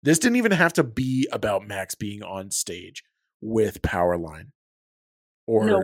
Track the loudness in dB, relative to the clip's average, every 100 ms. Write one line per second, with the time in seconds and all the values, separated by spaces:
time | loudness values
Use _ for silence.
0 | 4 4 4 4 2 4 4 2 0 0
1 | -2 0 0 -2 -2 -2 -4 -8 -8 -8
2 | -8 -8 -10 -10 -6 -6 -6 -10 -12 -20
3 | _ _ _ _ -4 0 0 0 -4 0
4 | 0 0 -6 -12 -20 _ _ _ _ _
5 | _ _ _ _ 0 2 4 2